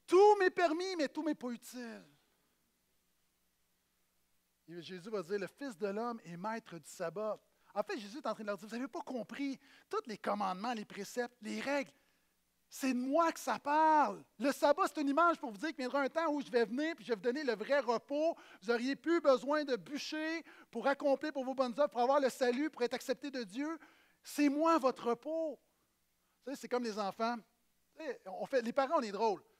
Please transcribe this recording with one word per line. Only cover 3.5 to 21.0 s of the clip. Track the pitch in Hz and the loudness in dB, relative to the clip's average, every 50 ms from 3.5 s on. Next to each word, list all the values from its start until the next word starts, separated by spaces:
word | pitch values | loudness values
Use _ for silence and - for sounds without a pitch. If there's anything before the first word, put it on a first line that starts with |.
| _ _ _ _ _ _ _ _ _ _ _ _ _ _ _ _ _ _ _ _ _ _ _ | _ _ _ _ _ _ _ _ _ _ _ _ _ _ _ _ _ _ _ _ _ _ _
Et | - 165 175 | -14 -12 -12
Jésus | 156 147 190 180 165 233 | -10 -10 -12 -12 -8 -4
va | 220 202 | -4 -4
dire, « | 170 156 208 202 | -2 -2 -2 -4
Le | 185 | -4
Fils | 170 - - 277 277 208 | -4 -8 -8 -8 -8 -6
de | - 214 | -4 -4
l'homme | 196 196 214 233 240 233 220 - | -2 -2 -2 -4 -4 -4 -6 -10
est | 165 170 | -12 -12
maître | 170 185 220 226 226 - - 170 | -8 -6 -6 -6 -6 -8 -10 -16
du | 165 143 - | -14 -14 -14
sabbat. » | - - 180 165 160 202 214 220 196 - _ _ _ _ _ _ - | -8 -6 -6 -4 -4 -4 -4 -4 -4 -6 _ _ _ _ _ _ -4
En | 202 214 | -4 -4
fait, | - 403 | -4 -4
Jésus | 269 202 202 214 | -8 -8 -10 -10
est | 311 - | -6 -4
en | 226 214 | -4 -4
train | - 220 | -4 -4
de | |
leur | 202 202 | -6 -6
dire, | 165 196 | -6 -6
Vous | 214 226 | -10 -8
n'avez | 240 262 | -8 -8
pas | 254 - 339 | -6 -8 -10
compris. | - - 254 240 208 - 226 - 277 277 262 - _ - - - _ - | -8 -6 -6 -8 -6 -8 -6 -6 -4 -4 -6 -8 _ -20 -20 -20 _ -6
Tous | - 440 - | -6 -6 -4
les | 247 208 | -6 -10
commandements, | - - 214 202 208 202 185 185 185 208 247 240 | -6 -2 -2 -2 0 0 -2 -2 -4 -4 -4 -4
les | 214 202 | -6 -6
préceptes, | - - 196 196 - - 247 240 240 _ - | -10 -10 -10 -10 -8 -4 -6 -6 -6 _ -12
les | 208 214 214 220 | -10 -8 -6 -4
règles, | 220 269 285 285 262 - - _ _ _ _ _ _ _ _ _ _ _ _ _ _ _ - | -2 -2 -2 -2 -2 -4 -12 _ _ _ _ _ _ _ _ _ _ _ _ _ _ _ -10
C'est | - - 262 | -2 0 0
de | 247 | 0
moi | 247 247 269 277 330 339 330 | 0 0 2 4 4 4 4
que | 311 - | 2 -2
ça | - 269 220 - | -4 -4 -4 -2
parle. | - 285 294 311 320 311 311 302 269 214 196 165 147 _ _ - | 0 2 4 6 6 6 6 6 4 2 0 -6 -12 _ _ -2
Le | 220 285 | 0 0
sabbat, | - - 320 294 294 370 392 | 0 4 4 4 6 6 2
c'est | - - 320 | 0 0 -2
une | 294 277 | 0 2
image | 269 311 339 339 320 | 4 6 6 6 6
pour | - 294 247 | 2 -2 -10
vous | 208 185 | -8 -4
dire | 233 | -6
qu'il | 320 - | -6 -4
viendra | - 254 247 254 285 | -4 -6 -2 0 0
un | 277 254 | 0 0
temps | - 320 330 311 | 0 0 0 0
où | 294 294 | 0 -2
je | 240 - | -2 0
vais | 208 233 233 | 2 2 2
venir | 190 233 269 302 330 339 | 2 0 -2 -2 -2 -4
puis | - 202 | -4 -4
je | 226 | -4
vais | 233 | -4
vous | 196 | -2
donner | 170 240 240 302 311 | 0 -2 -2 0 0
le | 240 220 | -2 -2
vrai | 190 214 - 277 285 | -2 0 2 2 2
repos. | 269 233 233 220 - - 285 294 311 330 311 - - - - - - | 2 2 0 -2 -2 -4 -2 0 0 0 0 -2 -10 -20 -20 -10 -2
Vous | 208 | -2
n'auriez | 240 226 240 269 277 | 0 0 0 -2 -4
plus | - - 302 339 339 | -2 0 2 2 4
besoin | 294 294 262 247 240 269 294 302 302 | 6 6 6 6 4 0 0 0 0
de | 277 247 | 0 -2
bûcher | 208 160 160 294 269 - - 302 311 311 320 330 330 - - - - - _ | -4 -4 -8 -8 -8 -8 -6 -6 -4 -4 -2 -4 -4 -6 -10 -20 -20 -20 _
pour | - 233 202 | -8 -2 0
accomplir | 269 277 - | 0 0 2